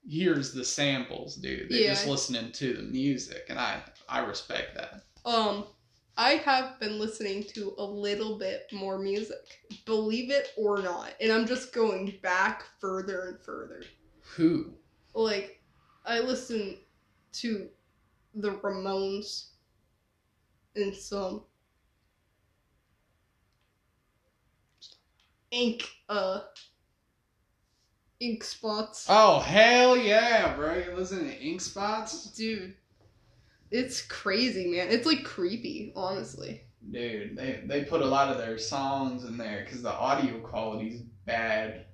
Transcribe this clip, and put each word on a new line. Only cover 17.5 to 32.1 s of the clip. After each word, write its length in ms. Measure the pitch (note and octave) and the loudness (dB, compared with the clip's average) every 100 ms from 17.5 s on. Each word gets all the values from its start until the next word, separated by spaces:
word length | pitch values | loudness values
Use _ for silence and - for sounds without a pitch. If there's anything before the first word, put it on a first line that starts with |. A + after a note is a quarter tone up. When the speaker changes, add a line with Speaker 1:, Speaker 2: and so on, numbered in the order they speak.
| G#3 F3+ _ _ _ _ _ _ | -4 -6 _ _ _ _ _ _
Speaker 2:
the 160 | G#3+ G#3 | -4 -4
Ramones 960 | G3 G3+ F#3+ F#3+ F#3+ G3 G3 G#3+ - - _ _ _ _ _ _ _ _ _ _ _ _ G#3+ | -2 -4 -4 -2 -2 -2 -4 -6 -10 -12 _ _ _ _ _ _ _ _ _ _ _ _ -4
and 180 | G3+ | -4
some 500 | G3 - G3+ F#3+ G#3 - _ _ _ _ _ _ _ _ _ _ _ _ _ _ _ _ _ _ _ _ _ _ _ _ _ _ _ _ _ _ _ _ _ - - _ _ _ _ _ | -4 -8 -4 -4 -6 -12 _ _ _ _ _ _ _ _ _ _ _ _ _ _ _ _ _ _ _ _ _ _ _ _ _ _ _ _ _ _ _ _ _ -20 -20 _ _ _ _ _
Ink, 380 | A#3+ A#3+ A#3 - - - | 2 2 0 -8 -12 -4
uh, 320 | G3+ F#3+ G3 - - - _ _ _ _ _ _ _ _ _ _ _ _ _ _ _ | 0 0 -2 -6 -20 -20 _ _ _ _ _ _ _ _ _ _ _ _ _ _ _
Ink 240 | A#3+ A3 | -6 -4
Spots. 640 | - - A3 G#3+ G#3+ - - | -8 -6 -4 -2 -4 -8 6
Speaker 1:
Oh, 320 | G#3 G#3+ D3 | 10 10 8
hell 560 | B2 F#3+ A3+ B3 B3+ B3 | 6 8 10 10 10 8
yeah, 580 | G#3+ G#3+ A#3 A3 E3+ | 8 6 8 6 4
bro. 200 | C3+ D3+ | 2 0
You 200 | F3 F3 F3+ | 0 -2 -4
listen 280 | F#3 F#3+ C#3+ | -4 -4 -4
to 140 | C3+ | -4
Ink 200 | C#3 F3+ | -6 -6
Spots? 680 | - G3 G#3 A3 A3 | -8 -4 -2 -2 -4